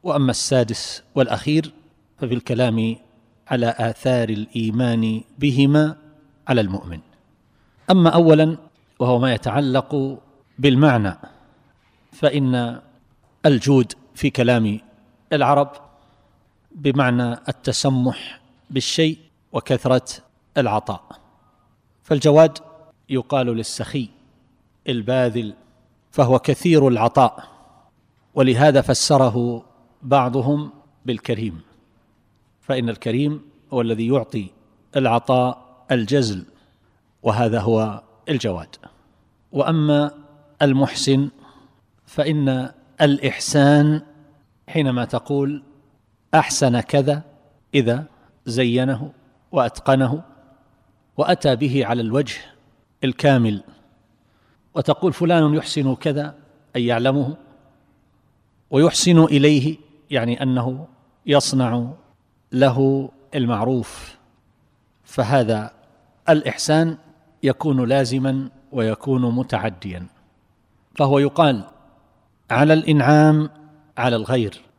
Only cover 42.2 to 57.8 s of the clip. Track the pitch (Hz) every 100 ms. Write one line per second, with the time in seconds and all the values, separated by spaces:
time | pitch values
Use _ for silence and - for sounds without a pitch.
42.2 | 147 151 135 131 131 - _ _ 147 143
43.2 | 135 - - 147 139 147 151 151 - -
44.2 | - _ _ _ - 165 139 123 117 120
45.2 | - 139 139 147 - _ _ _ _ _
46.2 | _ 156 - - 135 120 - 143 135 147
47.2 | - _ _ _ _ 143 117 117 151 _
48.2 | _ _ - 117 127 120 127 123 147 _
49.2 | _ _ _ 165 120 - - 135 131 151
50.2 | - _ _ _ _ _ _ _ _ -
51.2 | 151 180 147 123 143 135 131 120 113 127
52.2 | 147 - - _ _ _ _ _ 135 -
53.2 | 143 131 110 104 - _ _ _ _ _
54.2 | _ _ _ _ _ - 139 143 185 -
55.2 | 170 170 151 151 - 151 135 127 160 143
56.2 | 147 - _ _ _ 123 120 117 127 139
57.2 | 135 160 - _ _ _